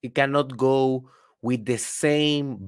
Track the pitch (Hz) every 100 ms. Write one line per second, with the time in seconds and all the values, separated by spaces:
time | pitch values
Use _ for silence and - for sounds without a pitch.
0 | 123 143 139 143 135 120 131 135 131 131
1 | 131 _ _ _ 117 123 107 117 - -
2 | 151 147 151 147 139 104